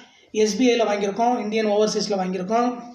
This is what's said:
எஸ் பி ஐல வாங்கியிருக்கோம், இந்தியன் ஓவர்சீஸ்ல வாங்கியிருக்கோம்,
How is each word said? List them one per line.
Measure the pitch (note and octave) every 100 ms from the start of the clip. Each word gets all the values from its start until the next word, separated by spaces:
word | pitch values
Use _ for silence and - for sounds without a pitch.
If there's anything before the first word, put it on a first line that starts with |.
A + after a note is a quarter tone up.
| - _ _
எஸ் | G#3+ G#3+ G3
பி | B3+
ஐல | A3+
வாங்கியிருக்கோம், | G#3 G3+ G3+ G3+ A#3 A#3+
இந்தியன் | G#3+ A3 G#3+
ஓவர்சீஸ்ல | G#3 G#3+ G#3+ F#3+ G3
வாங்கியிருக்கோம், | F#3 F#3 F3+ A3+ B3 A#3 -